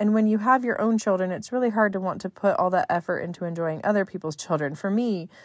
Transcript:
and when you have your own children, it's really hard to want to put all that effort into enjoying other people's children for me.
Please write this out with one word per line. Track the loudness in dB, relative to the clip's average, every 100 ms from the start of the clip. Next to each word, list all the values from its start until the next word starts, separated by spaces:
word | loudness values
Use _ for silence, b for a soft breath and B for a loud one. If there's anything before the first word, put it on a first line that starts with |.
and | 2
when | 4 4
you | 2
have | 4 2
your | 2 0
own | 0 0
children, | 2 0 0
it's | -4 -4
really | -2 0
hard | 2 2
to | 0
want | -4 -4
to | -8
put | -2 0 2
all | 2
that | 2 2
effort | 0 0 -4
into | -4 -6
enjoying | -6 -4 -4 -2
other | 0 0
people's | 0 -4 -8 -8
children | -4 -2 -2
for | -4 -2
me. | 0 0 -2 -6 B